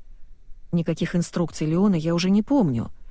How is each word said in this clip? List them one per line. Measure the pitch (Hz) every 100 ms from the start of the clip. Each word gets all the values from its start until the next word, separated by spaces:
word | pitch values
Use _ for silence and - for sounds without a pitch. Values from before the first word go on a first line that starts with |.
| - - - - - - -
Никаких | 175 170 160 170 175
инструкций | 160 180 165 - 156
Леона | 170 208 170
я | 160
уже | 170 185
не | 202
помню, | 208 277 175 117 - - -